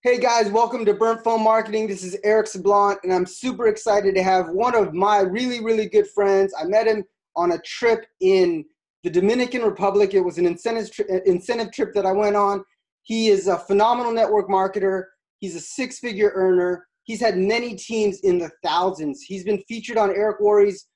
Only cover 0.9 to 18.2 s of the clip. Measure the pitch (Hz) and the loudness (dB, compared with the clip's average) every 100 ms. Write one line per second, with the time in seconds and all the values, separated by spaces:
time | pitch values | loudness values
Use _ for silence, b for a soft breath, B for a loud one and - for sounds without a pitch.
0.9 | 196 226 226 233 226 220 220 214 214 214 | 0 0 0 -2 0 2 2 0 -4 -4
1.9 | 185 180 196 208 220 214 190 180 202 202 | -8 -10 -4 2 2 0 -2 2 4 2
2.9 | 196 180 185 180 - 254 196 226 214 226 | 0 -2 -2 -2 -6 -8 0 0 0 0
3.9 | 208 196 190 185 185 165 185 240 233 180 | 2 2 0 2 0 0 0 2 2 0
4.9 | 160 202 208 190 208 254 240 220 220 202 | 0 2 2 2 -2 -4 -4 -2 -2 2
5.9 | 214 202 - 196 196 196 - 175 214 220 | 2 2 0 2 2 2 -2 0 2 2
6.9 | 214 190 _ _ - 175 165 - - 240 | 0 -6 _ _ -2 -2 -2 -8 -2 0
7.9 | 226 - _ 185 190 180 165 - _ _ | 0 -4 _ 2 4 2 0 -8 _ _
8.9 | _ 170 165 196 247 247 254 220 - 202 | _ -2 0 2 0 -2 0 -2 0 0
9.9 | 196 196 196 180 170 175 170 233 226 208 | 2 2 2 0 0 -2 0 -4 -4 -6
10.9 | - 208 185 196 175 - 240 220 - 214 | -6 -4 0 0 0 -2 -4 -4 -6 -4
11.9 | 208 190 196 208 208 202 202 190 _ _ | -2 0 0 0 2 0 -2 -8 _ _
12.9 | _ - 226 220 196 185 170 - 202 220 | _ -8 0 2 2 2 -2 0 2 4
13.9 | 247 240 226 196 208 185 190 190 196 190 | 2 -2 0 2 2 2 0 0 -2 -2
14.9 | 190 190 _ _ _ 196 165 - - 247 | -2 -8 _ _ _ -12 -12 -12 -8 -8
15.9 | - 240 196 208 190 190 180 180 180 _ | -8 -10 0 0 2 2 2 0 -4 _
16.9 | _ - 220 226 185 190 233 240 185 - | _ -12 -2 0 0 0 -2 -4 -10 -6
17.9 | 220 208 190 | -2 -2 0